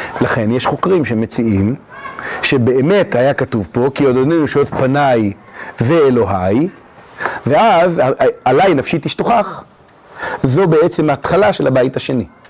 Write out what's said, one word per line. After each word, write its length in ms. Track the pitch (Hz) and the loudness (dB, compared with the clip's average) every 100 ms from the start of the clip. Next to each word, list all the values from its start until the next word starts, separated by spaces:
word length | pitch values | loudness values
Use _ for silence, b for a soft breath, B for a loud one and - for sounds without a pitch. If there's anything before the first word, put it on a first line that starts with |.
| B - | B -4
לכן 300 | - - 107 | -2 0 0
יש 140 | 123 - | -2 -2
חוקרים 400 | 143 180 185 120 | -2 0 0 0
שמציעים 720 | 110 113 - 117 98 101 139 - - - - B B | -2 -4 -2 0 0 0 -4 -10 -18 -16 -14 B B
שבאמת 760 | - 139 117 127 143 202 175 120 | 0 2 2 2 2 2 2 2
היה 180 | 131 | 0
כתוב 340 | 139 131 117 92 | 0 -2 -4 -4
פה, 160 | 120 131 - | -2 0 2
"כי 80 | 139 | 2
עוד 120 | 123 | 2
עודנו 260 | 131 165 | 2 0
ישועות 260 | 139 143 139 | 0 0 0
פניי 640 | - 131 143 139 120 104 98 B B B - | 0 0 2 2 2 0 -4 B B B -4
ואלוהי", 840 | 117 165 139 123 98 98 92 110 175 - - - B B B B 117 | 0 4 4 2 0 0 0 0 -2 -6 -20 -20 B B B B 0
ואז 520 | 151 220 175 180 165 | 2 4 4 2 0
"ע-, 40 | |
ע-, 220 | 131 131 127 - 127 | -2 0 -2 0 0
עליי 280 | 135 196 | 2 2
נפשי 260 | 147 - 165 | 0 -2 -4
תשתוכח", 640 | 139 - 190 233 202 - - _ - - B B B B | -4 -4 0 0 -2 -8 -18 _ -20 -20 B B B B
זו 240 | 139 135 190 | 0 2 2
בעצם 420 | 156 170 170 151 | 4 2 0 -2
ההתחלה 440 | 139 - 175 208 | -2 -2 0 0
של 140 | - 143 | 0 0
הבית 300 | 131 127 127 | 0 0 -2
השני. 280 | - 127 98 - - | -4 -4 -6 -12 -20